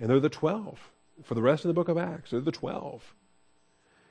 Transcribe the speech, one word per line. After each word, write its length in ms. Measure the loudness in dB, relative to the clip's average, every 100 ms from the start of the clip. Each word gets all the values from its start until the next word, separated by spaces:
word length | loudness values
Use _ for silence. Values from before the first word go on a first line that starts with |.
and 80 | 4
they're 100 | 4
the 80 | 4
twelve 640 | 2 -2 -2 -6 -14 -20 _ _ -20
for 120 | -6
the 80 | 2
rest 220 | 4 4
of 40 | 2
the 60 |
book 140 | 0 0
of 100 | 0
Acts. 320 | -2 -6 -6
They're 100 | -4
the 120 | -2
twelve. 600 | -4 -6 -8 -10 -12 -18 -20 _ _ _ _ _ _ _ _ _